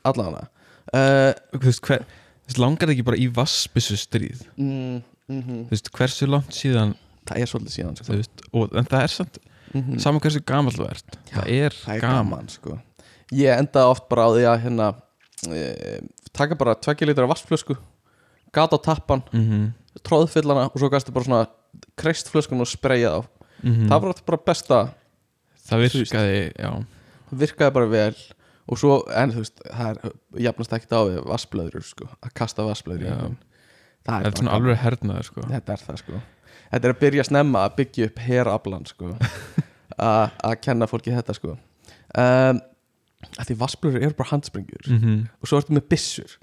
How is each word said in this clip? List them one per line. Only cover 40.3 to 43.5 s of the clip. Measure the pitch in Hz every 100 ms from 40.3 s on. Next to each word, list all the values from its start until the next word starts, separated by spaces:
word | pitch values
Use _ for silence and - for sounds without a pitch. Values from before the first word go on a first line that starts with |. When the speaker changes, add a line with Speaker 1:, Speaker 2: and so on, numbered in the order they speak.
| -
Speaker 1:
að | 110 113
kenna | - 117 110
fólki | 117 120
þetta, | 120 - 104
sko. | 80 - _ _ _ - _ -
Ehm, | 123 127 131 123 - _ _ _ _ _ - -
af |
því | 123